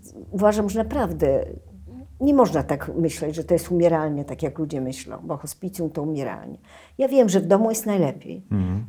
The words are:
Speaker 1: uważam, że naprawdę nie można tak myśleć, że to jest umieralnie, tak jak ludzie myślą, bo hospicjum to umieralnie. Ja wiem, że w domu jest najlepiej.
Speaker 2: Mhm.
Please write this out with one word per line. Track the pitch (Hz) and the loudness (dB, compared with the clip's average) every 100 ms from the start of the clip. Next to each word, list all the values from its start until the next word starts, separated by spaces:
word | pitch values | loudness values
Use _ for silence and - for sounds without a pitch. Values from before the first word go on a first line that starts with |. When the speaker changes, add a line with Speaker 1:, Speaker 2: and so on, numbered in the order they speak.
| - - - | -16 -18 -8
Speaker 1:
uważam, | 190 208 214 208 | 2 2 2 0
że | 220 | -2
naprawdę | 220 285 190 160 147 139 - - - - - 254 269 - | -2 -2 -2 0 2 2 -2 -10 -18 -20 -18 -18 -18 -2
nie | 277 | 4
można | 277 202 151 | 6 4 2
tak | - 143 - - | 0 -2 -4 -2
myśleć, | 165 - 151 160 | -2 -2 -4 -4
że | |
to | 156 | 2
jest | 170 - | 0 2
umieralnie, | 175 170 160 151 143 | 2 4 4 0 -4
tak | 139 131 | -6 -6
jak | 151 156 | -6 -4
ludzie | 151 147 | -6 -4
myślą, | 131 127 - 110 | -6 -8 -12 -12
bo | 156 143 | -8 -8
hospicjum | 147 - 190 190 160 | -8 -10 -10 -6 -6
to | 160 | -4
umieralnie. | 151 151 127 - 60 - - - - - | -4 -4 -6 -8 -12 -18 -20 -20 -14 -2
Ja | 269 | 4
wiem, | 269 220 | 6 6
że | 190 | 4
w | 170 | 4
domu | 196 220 | 4 4
jest | 220 214 | 0 -2
najlepiej. | 202 147 - - 175 - | 2 0 -2 -10 -14 -4
Speaker 2:
Mhm. | 104 92 95 | -2 0 -2